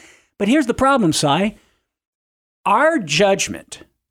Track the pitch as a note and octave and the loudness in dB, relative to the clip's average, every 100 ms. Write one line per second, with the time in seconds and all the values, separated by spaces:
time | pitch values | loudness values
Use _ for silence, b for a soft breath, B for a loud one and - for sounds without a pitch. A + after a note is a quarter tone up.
0 | B B B - G#3 D4+ A#3+ A#3 C4+ C#4 | B B B -6 0 0 0 0 0 2
1 | F3 - D3 D3+ G#3+ b b b _ _ | 0 0 0 0 -2 b b b _ _
2 | _ _ _ _ _ _ - G#3+ D#4 E4 | _ _ _ _ _ _ 0 2 2 0
3 | D#3+ D3+ G3+ G3 - D2+ - - - _ | -2 0 2 0 -4 -10 -16 -20 -20 _
4 | _ | _